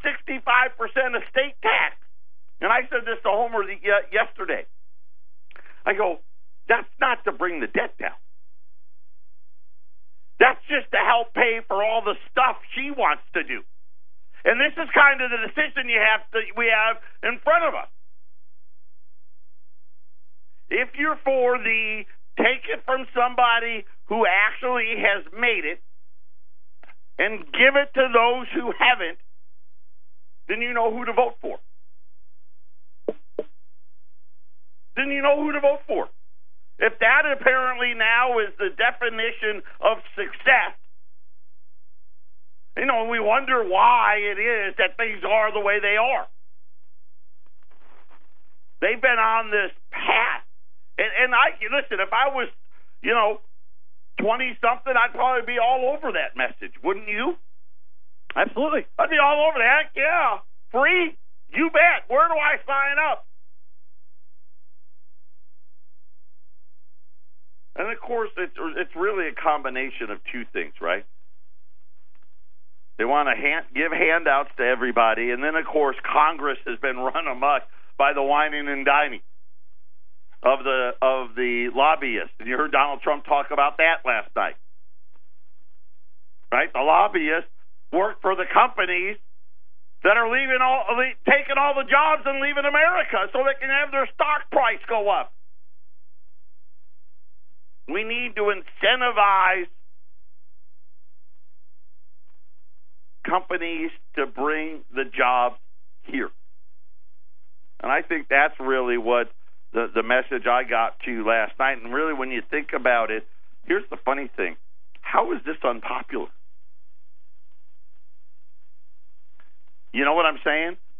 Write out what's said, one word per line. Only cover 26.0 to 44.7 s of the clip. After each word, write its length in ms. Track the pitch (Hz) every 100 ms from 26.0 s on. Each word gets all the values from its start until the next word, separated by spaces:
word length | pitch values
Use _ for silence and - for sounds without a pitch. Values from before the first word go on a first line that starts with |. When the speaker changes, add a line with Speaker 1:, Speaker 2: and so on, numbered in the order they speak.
| - - - - - - - - - - - -
Speaker 1:
and 260 | 196 220 202
give 240 | - 262 277
it 160 | 285
to 140 | 269 262
those 340 | 233 240 254 240
who 180 | - 240 -
haven't, 400 | 254 240 170 170 - - - - - - - - - - - - -
then 120 | 214
you 120 | 240
know 200 | 240 226
who 120 | 226
to 80 | 233
vote 240 | 233 240 -
for. 180 | - - - - - - - - - - - - - - - - - - - - - - - - - - - - - - - - - - - 240
Then 140 | 277
you 100 | 285
know 200 | 277 294
who 100 | 302
to 80 | 294
vote 200 | 285 285 -
for. 220 | 180 - - - - - - - -
If 200 | 220 220
that 240 | 220 277
apparently 720 | 302 277 269 262 254 247 247
now 440 | 226 220 233 254 233
is 140 | 202 -
the 100 | 196 190
definition 840 | 233 240 240 220 226 226 214 208 - -
of 180 | 208 220 -
success, 640 | - 190 - 262 247 190 - - - - - - - - - - - - - - - - - - - - 254
you 80 |
know, 240 | 262 233 226
we 100 | 233
wonder 460 | 208 254 269 247
why 560 | 190 190 226 240 208 208
it 180 | 208 202
is 380 | 226 220 196